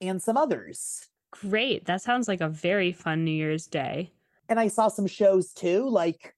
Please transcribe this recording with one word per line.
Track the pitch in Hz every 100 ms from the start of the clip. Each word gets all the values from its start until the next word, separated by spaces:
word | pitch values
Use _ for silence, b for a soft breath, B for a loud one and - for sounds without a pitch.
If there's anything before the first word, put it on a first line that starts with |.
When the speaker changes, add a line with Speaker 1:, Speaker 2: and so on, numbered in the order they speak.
Speaker 1:
and | 185 190
some | - 233
others. | 302 143 92 - - - - _ _
Speaker 2:
Great. | - 202 214 262 196 -
That | 185
sounds | - 247 226
like | 185
a | 156
very | 156 175 202 180
fun | 175 165 160
New | 165
Year's | 156 156 160 -
Day. | 147 135 147 180 _ _ _ -
Speaker 1:
And | 226
I | 220
saw | - 220
some | - 196
shows | - 202 190 180
too, | - 180 185 269
like | 208 165 160 -